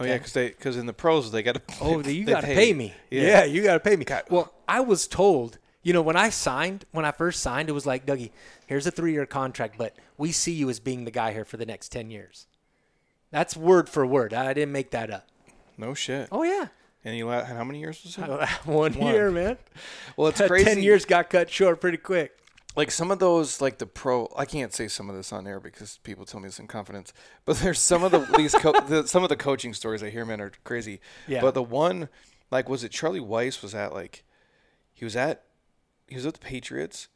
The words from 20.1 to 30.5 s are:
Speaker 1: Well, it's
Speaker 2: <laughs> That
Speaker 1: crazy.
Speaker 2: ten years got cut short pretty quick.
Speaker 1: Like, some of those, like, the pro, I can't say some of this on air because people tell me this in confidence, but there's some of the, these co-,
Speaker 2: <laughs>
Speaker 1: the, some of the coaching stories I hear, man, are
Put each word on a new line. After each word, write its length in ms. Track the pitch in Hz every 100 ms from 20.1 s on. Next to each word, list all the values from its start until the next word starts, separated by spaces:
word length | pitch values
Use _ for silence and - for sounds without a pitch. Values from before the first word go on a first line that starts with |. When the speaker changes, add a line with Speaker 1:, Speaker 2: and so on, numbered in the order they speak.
| -
Speaker 1:
Well, 120 | 156
it's 100 | 156
Speaker 2:
<laughs> 20 |
That 80 | 196
Speaker 1:
crazy. 160 | 185
Speaker 2:
ten 180 | 208 208
years 220 | 196 202
got 260 | - 175 170
cut 180 | 180 170
short 320 | - 190 165
pretty 160 | 180 165
quick. 400 | - 180 139 _ _ _ - -
Speaker 1:
Like, 140 | 151
some 180 | - 175
of 80 | 196
those, 420 | 185 170 147 -
like, 180 | 135 123
the 80 | 117
pro, 460 | - 135 123 110 -
I 80 |
can't 280 | 139 156 117
say 140 | - 107
some 240 | - 101
of 60 | 95
this 160 | -
on 140 | 104 98
air 120 | 98
because 400 | 104 - 104 -
people 200 | - 95
tell 140 | 98 107
me 60 | 95
this 120 | -
in 80 | 110
confidence, 440 | 113 98 101 92 - - -
but 120 | - 127
there's 220 | 185 151
some 240 | - 175
of 80 | 185
the, 80 | 170 - 427
these 180 | 151
co-, 240 | - 156 392
Speaker 2:
<laughs> 60 | -
Speaker 1:
the, 220 | 156 -
some 160 | 180
of 40 | 180
the 80 | 151
coaching 380 | 143 135 123
stories 300 | 104 110 107
I 60 | 104
hear, 140 | 117
man, 160 | 113 107
are 120 | 101